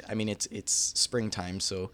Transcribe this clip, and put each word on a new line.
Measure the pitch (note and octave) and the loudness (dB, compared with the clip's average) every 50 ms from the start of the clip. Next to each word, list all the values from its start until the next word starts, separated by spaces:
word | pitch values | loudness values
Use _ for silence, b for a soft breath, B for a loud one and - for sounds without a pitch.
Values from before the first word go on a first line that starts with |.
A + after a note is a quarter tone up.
| - - | -4 -2
I | G#2+ | 0
mean, | A2 G#2+ G#2+ | 0 2 2
it's, | G2+ - - | 0 0 -2
it's | - - G#2 - - | -4 -4 -6 0 0
springtime, | - - - - - - - - - A#2+ A2 G#2 - G2 F2+ F2+ F#2+ F#2+ | 2 2 2 2 2 2 2 2 2 2 2 2 -2 -2 -4 -2 -2 -2
so, | - - F#2+ F#2 F#2 F#2+ | -2 -2 0 -2 -2 -4